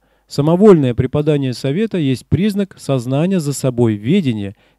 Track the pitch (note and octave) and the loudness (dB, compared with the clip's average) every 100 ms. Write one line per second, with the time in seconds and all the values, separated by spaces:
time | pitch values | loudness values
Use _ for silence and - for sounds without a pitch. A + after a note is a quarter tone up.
0 | _ _ _ - D3 F3 G#3+ F3 C3 A#2 | _ _ _ -4 0 4 6 6 4 0
1 | B2+ D3 D3+ D3 C3 A#2+ C3+ D#3 A3 F#3+ | -2 -2 0 0 -2 -4 -4 -4 -4 -2
2 | C#3 B2+ - D3 G#3+ G3+ G3 - - C3+ | -2 -4 -2 -2 0 -2 -6 -8 -4 -4
3 | A#2+ C3+ F3 F#3+ D3 C3+ C3+ A#2 A#2 G#2 | -2 -2 0 -2 -4 -4 -2 0 0 0
4 | A2 G3+ C#3+ G#2+ G2 - _ | 0 0 0 -4 -6 -12 _